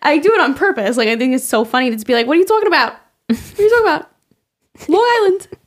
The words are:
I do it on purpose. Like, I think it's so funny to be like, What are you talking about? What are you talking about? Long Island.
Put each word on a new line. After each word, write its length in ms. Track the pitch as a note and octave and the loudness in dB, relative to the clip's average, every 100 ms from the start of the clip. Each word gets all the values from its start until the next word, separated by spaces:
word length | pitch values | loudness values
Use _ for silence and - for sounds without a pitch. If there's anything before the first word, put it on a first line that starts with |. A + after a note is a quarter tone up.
I 160 | - D4+ | 2 0
do 140 | D#4+ | 2
it 80 | A4 | 2
on 140 | D4 | 2
purpose. 420 | C4+ G4 F4+ G3+ A#3+ | 0 -2 -2 -2 0
Like, 120 | A3 | 0
I 80 | A3+ | 0
think 180 | B3+ | 0
it's 100 | B3+ | -2
so 200 | - A3 | -2 -2
funny 300 | A3 B3+ B3+ | 0 0 -2
to 100 | A3+ | -4
be 100 | G#3+ | -2
like, 120 | A#3+ A#3 | -2 2
What 100 | D#4+ | 2
are 40 | |
you 60 | F#4+ | 2
talking 220 | G#4+ G4+ | 2 2
about? 260 | E4+ A#3 - _ _ _ | 0 -2 -6 _ _ _
What 320 | A3+ - - | -6 -6 -2
are 40 | |
you 80 | G#4 | 2
talking 160 | A#4+ A4 | 2 2
about? 240 | D#4 - _ _ _ _ _ _ _ - | -2 -6 _ _ _ _ _ _ _ -2
Long 180 | E4+ A#4+ A#4+ | 0 2 2
Island. 280 | G4+ F#4+ - - | 0 -2 -6 -20